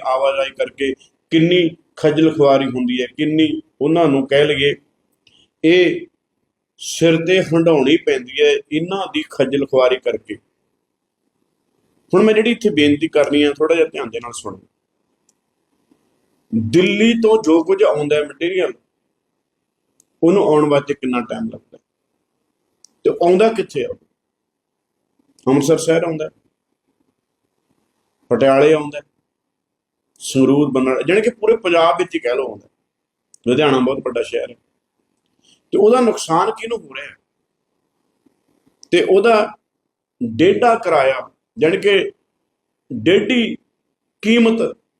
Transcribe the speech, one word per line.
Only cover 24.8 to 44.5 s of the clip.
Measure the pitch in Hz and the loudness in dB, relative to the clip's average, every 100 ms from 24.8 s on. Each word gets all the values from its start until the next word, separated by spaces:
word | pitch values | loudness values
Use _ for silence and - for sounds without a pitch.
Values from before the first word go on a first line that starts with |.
| _ _ _ _ _ _ 127 | _ _ _ _ _ _ -2
ਅੰਮ੍ਰਿਤਸਰ | 143 143 156 | 0 2 0
ਸ਼ਹਿਰ | - 160 | 0 -2
ਆਉਂਦਾ, | 170 156 156 _ _ _ _ _ _ _ _ _ _ _ _ _ _ _ _ _ _ _ - | -2 -8 -10 _ _ _ _ _ _ _ _ _ _ _ _ _ _ _ _ _ _ _ -4
ਪਟਿਆਲੇ | 117 135 135 151 | 0 2 4 4
ਆਉਂਦਾ, | 156 147 147 - _ _ _ _ _ _ _ _ _ _ _ | 2 -2 -12 -18 _ _ _ _ _ _ _ _ _ _ _
ਸੰਗਰੂਰ, | - 135 131 139 143 | -6 0 2 2 0
ਬਰਨਾਲਾ, | 127 131 127 | 0 -2 -2
ਜਾਣੀ | 139 196 | 0 0
ਕਿ | 220 | 0
ਪੂਰੇ | - 214 226 | -2 -2 0
ਪੰਜਾਬ | 180 170 165 175 | 0 2 2 0
ਵਿੱਚ | 180 | -4
ਹੀ | 165 | -6
ਕਹਿ | 120 | -4
ਲਓ | 127 127 | -4 -6
ਆਉਂਦਾ। | 104 _ _ _ _ _ _ _ _ 117 | -12 _ _ _ _ _ _ _ _ -2
ਲੁਧਿਆਣਾ | 131 151 131 | 0 2 0
ਬਹੁਤ | 123 135 | -2 -4
ਵੱਡਾ | 127 120 | -6 -8
ਸ਼ਹਿਰ | 110 120 123 | -6 -8 -8
ਹੈ। | 120 _ _ _ _ _ _ _ _ _ _ - | -16 _ _ _ _ _ _ _ _ _ _ -6
ਤੇ | - | 0
ਉਹਦਾ | 208 247 | 2 4
ਨੁਕਸਾਨ | 233 - - 165 208 | 2 -2 -2 0 0
ਕਿਹਨੂੰ | 220 226 226 | -4 -8 -10
ਹੋ | 156 | -10
ਰਿਹਾ? | 131 143 - _ _ _ _ _ _ _ _ _ _ _ _ _ _ _ _ - | -18 -18 -20 _ _ _ _ _ _ _ _ _ _ _ _ _ _ _ _ -2
ਤੇ | 175 | 0
ਉਹਦਾ | - 190 233 214 220 - _ _ _ _ _ - | 2 2 4 2 0 -8 _ _ _ _ _ -12
ਡੇਢਾ | 117 110 175 208 240 | -8 2 2 4 2
ਕਿਰਾਇਆ, | 233 175 156 135 131 - _ _ - | 0 0 0 2 -2 -8 _ _ -2
ਜਾਣੀ | 151 190 | -2 0
ਕਿ | 196 196 - - _ _ _ _ _ _ - | 0 0 -2 -10 _ _ _ _ _ _ -14
ਡੇਢੀ | 120 120 202 208 247 220 - _ _ _ _ _ _ | -4 2 2 2 -2 -2 -8 _ _ _ _ _ _
ਕੀਮਤ | 208 233 226 | 0 2 2